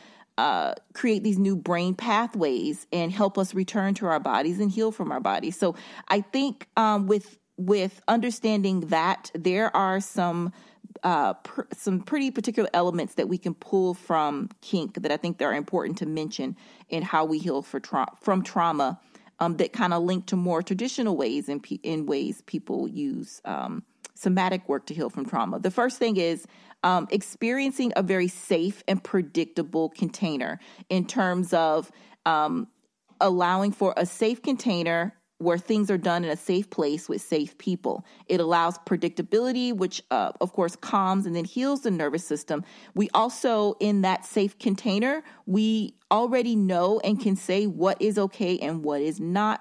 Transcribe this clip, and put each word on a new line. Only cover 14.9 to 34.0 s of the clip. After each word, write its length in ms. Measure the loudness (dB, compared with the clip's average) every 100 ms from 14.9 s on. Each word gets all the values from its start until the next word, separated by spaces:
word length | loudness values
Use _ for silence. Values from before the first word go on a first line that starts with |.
| -4
that 100 | -2
I 60 | -2
think 220 | -2 -2
that 80 | 0
are 80 |
important 420 | 0 -2 -2 -2 -4
to 80 | -4
mention 480 | -4 -6 -6 -8 -8 -16 -20 -8
in 120 | -6
how 220 | 0 0
we 140 | 2 0
heal 240 | -2 -4
for 180 | -4 -10
tra-, 340 | -4 -2 -2 -4
from 220 | 0 0
trauma, 580 | 0 0 0 2 0 -2 _ -20 -20 -4
um, 180 | -2 0
that 160 | -2
kinda 260 | 0 0 2
link 280 | 2 0 0
to 100 | 0
more 260 | 2 0
traditional 540 | 0 -4 -4 -2 0 0
ways 320 | 0 -2 -4
and 140 | -6
pe-, 160 | -6 -8
in 220 | -4 -4
ways 380 | -2 -2 -2 -8
people 460 | -8 -8 -4 -4 -4
use, 520 | -4 -4 -6 -10 -12 -8
um, 360 | -6 -6 -8 -12 _ -20
somatic 540 | -4 0 2 2 0 -2
work 160 | -4 -4
to 80 |
heal 140 | -6 -6
from 160 | -6
trauma. 340 | -4 -2 -2 -2
The 120 | -2
first 280 | 0 0 0
thing 200 | 0 2
is, 280 | 0 -2 -8 -20 -20 -2
um, 260 | 2 2 2
experiencing 840 | -2 -4 -4 -2 0 0 0 0 0
a 60 |
very 260 | 2 2 0
safe 540 | -2 0 0 0 -2 -2
and 160 | -2
predictable 840 | 0 -2 0 -2 -2 -4 -2 0 -2
container 720 | -2 -4 -2 -4 -2 -4 -6 -12 -20 -4
in 160 | -2 0
terms 480 | 0 2 2 2
of, 360 | 2 4 2 -2 -12 -20 -4 0
um, 420 | 2 2 -2 -4 _ _ _ _ _
allowing 540 | 2 4 4 4 2
for 220 | 2 0
a 80 | 2